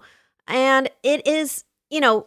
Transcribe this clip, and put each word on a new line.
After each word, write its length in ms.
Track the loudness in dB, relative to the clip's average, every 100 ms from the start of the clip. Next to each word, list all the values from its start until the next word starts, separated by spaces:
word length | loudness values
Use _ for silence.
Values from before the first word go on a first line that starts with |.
| -14 _ _ _ -6
and 420 | -2 2 2 0 -4
it 220 | -2 0 0
is, 380 | -2 -4 -8 -16 _ _
you 100 | 0
know, 240 | 2 2